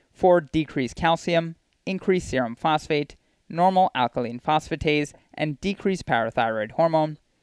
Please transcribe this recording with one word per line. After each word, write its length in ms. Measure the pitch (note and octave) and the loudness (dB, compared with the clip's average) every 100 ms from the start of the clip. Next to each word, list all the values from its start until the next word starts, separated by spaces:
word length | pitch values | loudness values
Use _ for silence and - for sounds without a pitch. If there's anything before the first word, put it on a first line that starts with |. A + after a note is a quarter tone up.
| _ | _
Four, 280 | - F#3+ F3 | 0 4 4
decreased 560 | D3 D#3+ D3 D3+ A#2+ - | 2 -2 -2 -4 -4 0
calcium, 580 | E3 E3 - E3 E3 E3 _ _ - | 0 0 0 -2 -2 -6 _ _ -8
increased 420 | F#3+ - F#3 - | -4 0 0 0
serum 280 | B2+ A#2+ A#2+ | -2 -4 -2
phosphate, 580 | D#3+ D#3 - D3+ D3 - _ _ - | 0 0 0 -2 -4 -10 _ _ -8
normal 420 | E3 F#3 F#3 F#3 | 0 2 4 2
alkaline 440 | B2+ B2 - A#2 A#2+ | 2 -2 -2 -6 -4
phosphatase, 720 | - D#3 - D#3+ E3 D3 D3 - _ | -2 -2 -2 -4 0 0 -2 -8 _
and 260 | - D3+ C#3 | -6 -6 -4
decreased 460 | F#3+ G3 G3+ F#3 - | -6 -2 -2 -2 0
parathyroid 680 | A#2+ A2+ A#2+ A2+ A2 A2 | 0 0 0 -2 -2 -4
hormone. 460 | - E3 D#3+ D#3 D3+ _ _ | 0 2 2 0 -4 _ _